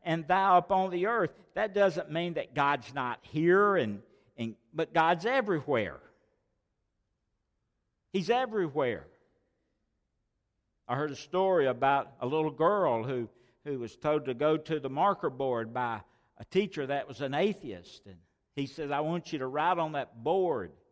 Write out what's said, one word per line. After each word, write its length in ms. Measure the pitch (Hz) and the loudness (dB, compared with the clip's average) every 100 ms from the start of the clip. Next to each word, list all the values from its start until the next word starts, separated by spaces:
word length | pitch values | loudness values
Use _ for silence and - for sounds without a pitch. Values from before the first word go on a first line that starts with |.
and 240 | 175 165 151 | -4 -2 2
thou 300 | 185 196 180 | 2 6 6
upon 340 | 175 190 190 | 6 0 0
the 160 | 175 196 | 0 0
earth." 240 | 233 170 - - | 0 -2 -4 -12
That 200 | 180 220 | -4 -2
doesn't 360 | 196 196 180 151 | 4 2 2 -4
mean 240 | 156 175 | -4 -4
that 200 | 151 - | -4 -6
God's 400 | 127 139 143 117 | 0 2 2 -4
not 240 | 135 123 117 | -6 -6 -6
here, 540 | - 151 170 185 208 190 | -6 0 4 6 6 4
and, 240 | 113 101 - _ _ - | 0 -4 -12 _ _ -10
and, 160 | 117 107 _ | -8 -10 _
but 220 | 156 160 | -6 -2
God's 320 | 165 160 175 202 | 2 4 4 2
everywhere. 760 | 269 208 165 139 123 95 67 - _ _ _ _ _ _ _ _ _ _ _ _ _ _ _ _ _ _ _ _ | 0 0 -2 0 0 0 -6 -20 _ _ _ _ _ _ _ _ _ _ _ _ _ _ _ _ _ _ _ _
He's 180 | 196 175 | -4 0
everywhere. 760 | 240 254 214 165 143 131 92 69 _ _ _ _ _ _ _ _ _ _ _ _ _ _ _ _ _ - | 0 0 -2 -2 0 -2 -2 -8 _ _ _ _ _ _ _ _ _ _ _ _ _ _ _ _ _ -6
I 80 | 127 | -4
heard 140 | 151 | -4
a 60 | 135 | -8
story 500 | - 180 190 180 135 | -6 0 2 4 2
about 460 | 120 135 139 - - | 2 2 2 0 -6
a 60 | 123 | -4
little 240 | 156 156 | 0 -2
girl 520 | 139 165 202 165 117 | 2 2 4 2 0
who, 260 | 113 127 113 _ _ _ | -2 -4 -6 _ _ _
who 140 | 151 135 | -8 -8
was 160 | 117 - | -8 -6
told 300 | 156 151 135 | -2 0 -2
to 80 | |
go 220 | 120 151 156 | 0 0 0
to 240 | 156 156 | -2 -6
the 100 | 135 | -4
marker 380 | 139 196 196 156 | 0 0 2 -4
board 460 | 131 139 117 113 | -2 -2 -2 -4
by 260 | 123 120 110 - _ _ - | -4 -4 -6 -10 _ _ -20
a 60 | - | -4
teacher 400 | 185 202 156 135 | -2 -2 -4 -4
that 220 | 143 143 | -4 -6
was 120 | 131 | -8
an 140 | 139 | -6
atheist. 720 | 143 202 - 127 90 - - 101 | 0 0 -2 -10 -14 -14 -20 -20
And 100 | 87 _ _ _ | -20 _ _ _
he 120 | - 135 | -8 -8
says, 240 | - 147 | -6 -4
"I 100 | 143 | -2
want 340 | 156 170 - | -2 -4 -6
you 60 | 156 | -6
to 60 | 131 | -4
write 300 | 143 165 175 | -2 0 0
on 160 | 156 | -2
that 300 | 147 123 117 | -4 -8 -6
board 500 | 120 190 180 131 87 - _ | -2 0 0 0 -4 -12 _